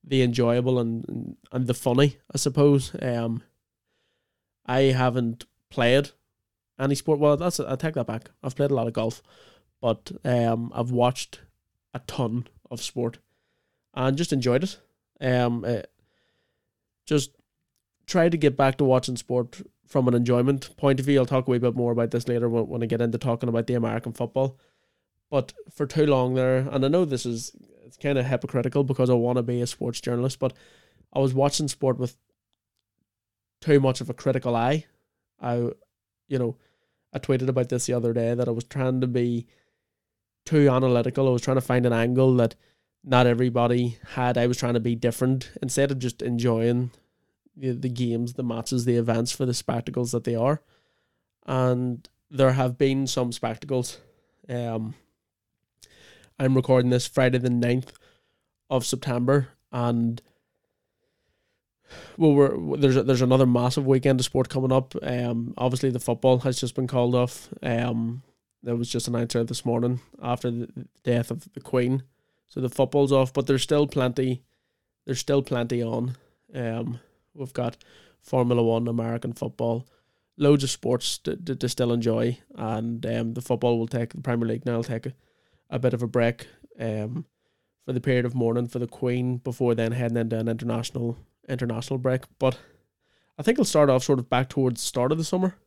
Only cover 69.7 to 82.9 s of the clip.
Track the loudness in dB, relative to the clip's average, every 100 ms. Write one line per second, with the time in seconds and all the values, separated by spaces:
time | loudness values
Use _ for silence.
69.7 | -2 -2 -4 _ -12 -6 -4 -4 -6 -8
70.7 | -12 -18 _ -2 0 -2 -8 -12 -20 -2
71.7 | 0 0 -2 -6 _ _ _ _ -6 -6
72.7 | 0 0 2 4 4 2 -2 0 0 2
73.7 | 0 2 0 -2 0 -2 -4 _ _ _
74.7 | _ _ _ -8 -6 0 0 0 -4 -2
75.7 | -4 -2 -4 -4 -8 _ _ _ -8 -6
76.7 | -6 -6 -10 _ _ _ -14 -10 -6 -6
77.7 | -8 _ -20 _ _ -4 0 2 4 4
78.7 | 2 0 -2 -4 -6 -8 -8 -10 -4 -4
79.7 | -4 -6 _ _ _ _ 0 4 4 2
80.7 | -4 -2 -2 -2 -6 -8 -8 -8 -4 -4
81.7 | -2 0 0 0 0 0 -4 _ -10 -6
82.7 | -4 -4